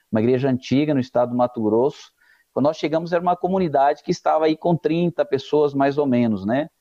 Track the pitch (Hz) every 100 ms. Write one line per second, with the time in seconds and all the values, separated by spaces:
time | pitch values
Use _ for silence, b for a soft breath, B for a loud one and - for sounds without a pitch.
0 | - 110 113 127 135 127 - 131 151 139
1 | 123 120 123 123 123 - 107 110 139 -
2 | - _ _ _ _ - 143 156 160 160
3 | 170 175 180 180 180 190 175 139 143 151
4 | - 180 160 156 160 156 175 165 151 165
5 | 175 160 143 135 - 147 147 139 139 143
6 | 143 123 120 101 95 131 160 _